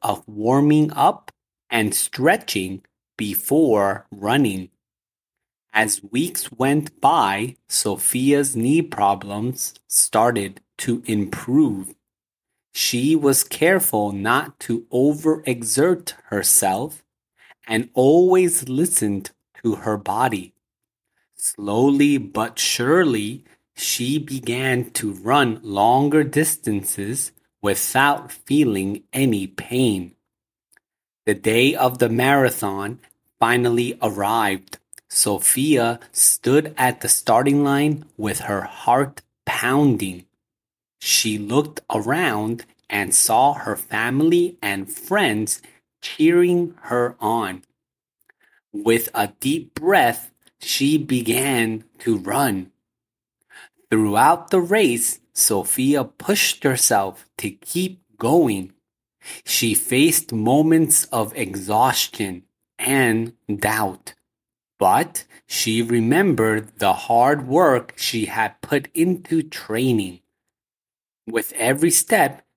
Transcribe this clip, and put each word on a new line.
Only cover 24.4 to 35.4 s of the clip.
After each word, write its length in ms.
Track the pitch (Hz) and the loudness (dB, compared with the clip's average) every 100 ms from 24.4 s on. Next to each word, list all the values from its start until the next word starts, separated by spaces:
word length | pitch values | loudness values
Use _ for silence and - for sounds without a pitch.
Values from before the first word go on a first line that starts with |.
| 117 123 131 123 123 | -6 -4 0 -2 -2
to 200 | - 110 | -6 -8
run 480 | 95 101 143 127 113 | -6 0 2 2 -2
longer 600 | 110 98 107 127 143 151 | -6 0 4 4 4 2
distances 1080 | 139 147 156 - - 104 95 - 101 135 - - _ _ | 2 0 -2 -2 -4 -4 -4 -8 -8 -6 -8 -12 _ _
without 720 | 101 98 - 131 143 143 - | -2 -2 -2 2 2 0 -6
feeling 720 | - - 143 139 101 95 101 - | -20 -2 2 2 0 -2 -6 -8
any 340 | 131 135 104 95 | -2 0 0 -4
pain. 640 | - - 127 127 98 87 - _ _ _ _ _ _ _ _ _ _ - | -8 -6 0 0 0 -6 -16 _ _ _ _ _ _ _ _ _ _ -4
The 80 | |
day 400 | 101 110 113 131 | -2 0 2 2
of 240 | 165 131 127 | 2 0 2
the 100 | 120 | 0
marathon 920 | 117 127 139 127 - 104 98 101 123 _ _ _ _ | 2 2 4 2 0 -4 -4 -8 -10 _ _ _ _
finally 580 | 113 123 123 117 120 - | 2 2 2 0 -2 -2
arrived. 800 | 113 98 101 113 104 95 - - _ - _ | -4 -2 0 0 0 -2 -8 -20 _ -20 _
Sophia 880 | - - 98 | -2 0 0